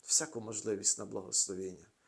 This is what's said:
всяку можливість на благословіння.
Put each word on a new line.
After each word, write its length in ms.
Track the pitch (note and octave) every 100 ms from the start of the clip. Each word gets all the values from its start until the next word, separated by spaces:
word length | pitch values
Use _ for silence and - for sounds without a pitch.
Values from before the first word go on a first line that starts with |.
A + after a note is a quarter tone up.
всяку 380 | - - D#3+ A#2+
можливість 580 | A2 G#2+ G#2+ G2+ - -
на 60 |
благословіння. 800 | G2+ A2 F#2 - - F#2 F#2+ F2+ E2 _